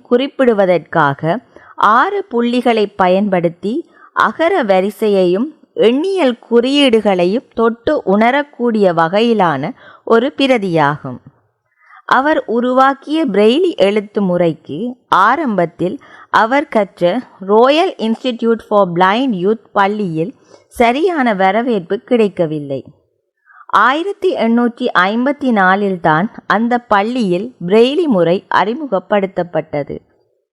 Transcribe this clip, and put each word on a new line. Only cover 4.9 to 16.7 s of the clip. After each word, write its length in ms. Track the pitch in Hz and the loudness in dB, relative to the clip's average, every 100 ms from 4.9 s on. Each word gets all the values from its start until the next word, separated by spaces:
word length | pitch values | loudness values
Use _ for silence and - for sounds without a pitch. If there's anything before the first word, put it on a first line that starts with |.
| - 214 196 180 185 302 - _ - | -2 0 2 2 0 -4 -10 _ 0
எண்ணியல் 600 | 208 262 381 381 269 233 | 0 2 -2 0 -2 -2
குறியீடுகளையும் 1080 | - 233 254 285 269 226 208 180 175 233 - | -2 0 2 2 2 2 2 0 0 -2 -6
தொட்டு 380 | - 226 226 - 294 | -2 -2 -2 -4 -2
உணரக்கூடிய 880 | - 202 233 277 285 - 240 214 190 | 0 2 2 0 -4 -4 -2 2 2
வகையிலான 800 | 165 160 202 240 220 175 139 151 - - - | 2 0 2 0 2 0 -2 -6 -10 -20 -10
ஒரு 260 | - 226 269 | 0 0 0
பிரதியாகும். 840 | - 269 247 196 165 143 147 139 123 - _ _ _ _ _ _ - - | 0 0 0 0 0 0 -2 -8 -16 -20 _ _ _ _ _ _ -10 -2
அவர் 300 | 247 285 311 - | 0 0 -2 -2
உருவாக்கிய 720 | 233 247 254 269 269 - 311 294 | -2 0 2 2 0 -4 -4 0
பிரெய்லி 440 | 190 220 269 370 - | 2 2 2 0 0
எழுத்து 440 | 196 214 202 214 | 0 0 -4 -4
முறைக்கு 560 | 190 175 170 165 - 143 240 254 - 170 | -2 0 0 -4 -10 -10 -10 -10 0 2
ஆரம்பத்தில் 800 | 202 277 285 190 165 - 175 269 - - - | 2 2 -2 -2 -2 -4 -6 -6 -14 -20 -2
அவர் 360 | 185 220 277 | 0 2 0
கற்ற 420 | 311 | 0